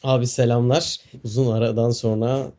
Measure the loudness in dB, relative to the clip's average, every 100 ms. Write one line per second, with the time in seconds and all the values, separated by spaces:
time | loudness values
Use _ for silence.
0 | 0 0 0 0 2 2 2 2 0 -8
1 | -12 -14 -6 -2 0 2 0 2 0 0
2 | -2 0 0 -2 -4